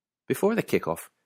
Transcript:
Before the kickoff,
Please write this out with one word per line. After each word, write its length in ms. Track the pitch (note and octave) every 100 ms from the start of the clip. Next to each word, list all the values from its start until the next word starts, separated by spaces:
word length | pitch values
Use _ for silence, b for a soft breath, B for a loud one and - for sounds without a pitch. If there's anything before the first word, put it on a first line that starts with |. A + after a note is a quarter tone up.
| _ _ -
Before 260 | C3 G3
the 80 | A3+
kickoff, 460 | - F#2 - E2 - _